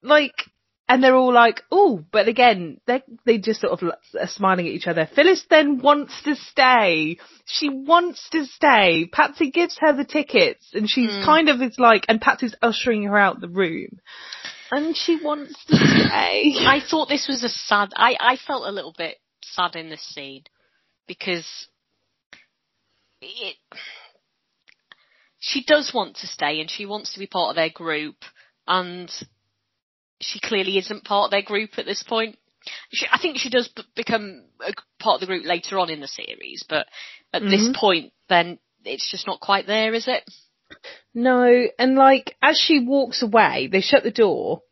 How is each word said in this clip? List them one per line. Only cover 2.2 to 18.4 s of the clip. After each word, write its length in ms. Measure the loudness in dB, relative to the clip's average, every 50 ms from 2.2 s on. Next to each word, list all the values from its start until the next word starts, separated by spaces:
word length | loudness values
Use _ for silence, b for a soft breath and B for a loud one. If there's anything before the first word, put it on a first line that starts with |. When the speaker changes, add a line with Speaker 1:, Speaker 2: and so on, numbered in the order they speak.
| 2 2
Speaker 1:
again, 500 | 2 4 4 4 4 2 -2 -10 -12 _ _
they, 160 | -4 -4 -4 _ _ -20 -6 _
they 140 | 0 2 2
just 220 | 2 -4 -4 -2
sort 120 | -2 -2 -2
of 100 | -2 -4
l-, 380 | -6 -6 -6 _ _ -8 -8
are 60 | -6
smiling 400 | -6 -6 -2 0 0 2 0 -2
at 60 | -4 -6
each 140 | -6 -6
other. 220 | -4 -2 -2 -2 -2 2
Phyllis 300 | 2 4 4 4 2 2 _
then 300 | 4 4 4 4 -2 0
wants 320 | 2 2 2 2 0 -8 -14 -10 -6
to 100 | -6 -6
stay. 840 | -6 -6 -10 _ 2 4 4 4 4 4 2 2 0 -2 -4 -6 b b b b b b
She 220 | -10 -8 -4 -4 -4
wants 580 | -6 -6 0 2 2 2 2 0 -8 -10 -16 -6 -6
to 120 | -6 -6
stay. 600 | -6 -6 0 2 4 4 6 4 4 2 0 -2 -4
Patsy 400 | 0 0 0 0 0 -4 -4 -2
gives 260 | 0 -2 -2 -2 -2 0
her 120 | 2 2 2
the 120 | 2 -2
tickets, 640 | -4 -2 -4 -4 2 2 2 2 2 0 _ _ _ -6
and 140 | -6 -4 -2
she's 220 | 0 0 0 -2
Speaker 2:
Mm. 140 | -2 -2 2
Speaker 1:
kind 240 | 4 4 4 6 2
of 140 | 2 0 0
is 140 | -4 -2 4
like, 260 | 4 6 6 4 4 0
and 120 | -2 2
Patsy's 340 | 2 0 0 0 -4 -8 -4 _
ushering 440 | -2 -2 -2 -2 -2 -2 -2 -2 -2
her 120 | 0 2
out 240 | 4 4 2 2 -2
the 80 | -10 -8
room. 520 | -2 -2 -2 -2 -2 -6 -10 -12 -16 -20 _ B B B B B B B B B B B B B
And 260 | -4 -4 -2 -2 -4
she 220 | -4 -2 -2 -2 -2 0
wants 320 | -4 -6 -6 -8 -16 -18 -20 -4
to 100 | 0 2
stay. 800 | 4 4 4 4 4 2 2 0 0 0 0 0 2 2 2 2
<laughs> 40 | 2
Speaker 2:
I 200 | 2 2 2 2 0 -2
thought 200 | -2 -2 -2 -2
this 180 | -4 -4 -4 -6
was 140 | -6 -6 -6
a 60 | -6
sad, 420 | -8 -8 -4 0 0 0 0 -2 0
I, 200 | 2 2 2 2 2
I 160 | 0 0 0 0